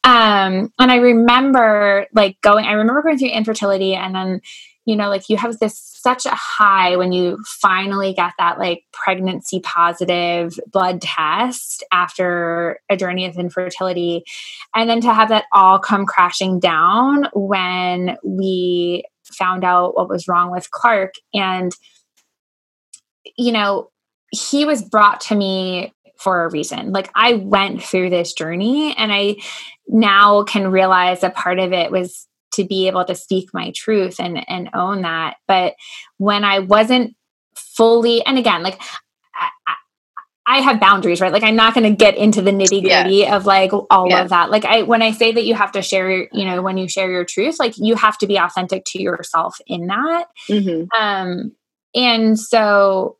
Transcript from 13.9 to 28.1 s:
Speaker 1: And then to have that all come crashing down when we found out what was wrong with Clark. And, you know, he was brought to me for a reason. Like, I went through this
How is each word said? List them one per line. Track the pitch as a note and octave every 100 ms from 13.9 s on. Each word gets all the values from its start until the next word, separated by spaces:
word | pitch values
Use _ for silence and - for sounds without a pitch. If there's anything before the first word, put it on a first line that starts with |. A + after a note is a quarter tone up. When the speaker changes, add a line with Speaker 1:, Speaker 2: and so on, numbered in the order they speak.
| F3 F3 E3+ - - - - -
Speaker 1:
And | A3+ A#3
then | A#3
to | A#3
have | A3 A3
that | G#3+ -
all | G3 F#3+ F#3+
come | - G3+ G3
crashing | - F3+ - F#3+ F#3
down | F3+ D#3+ F3 G#3+ C4 C#4+ C#4+ -
when | G3 G3 F3+ F3+ F3+ F3+ F3+ -
we | G3 F#3+ F#3+ F#3 F3+ F3 F3 F3 - _ _
found | - F#3 F#3
out | F3+ F3+ F3+ -
what | F#3
was | F#3 E3+
wrong | F3 F3+
with | F3+ -
Clark. | - A#3+ G#3+ F#3+ - _
And, | G3+ F#3+ F#3 F3+ - _ _ _ _ _ _ _ _ _ _ _ - _ _ - -
you | A#3+
know, | A3+ G3+ G3 - _ _ _ _
he | - - C#4 D4+
was | C#4
brought | F#3+ A3 G#3 -
to | - G#3
me | G3 F#3+ F#3 F3+ F#3+ _ _ _
for | G3 F3+
a | E3+
reason. | E3+ D3+ - -
Like, | F#3+ F#3+ G#3
I | A#3
went | A#3 G3 G3 G3 F#3+
through | - F#3
this | F3+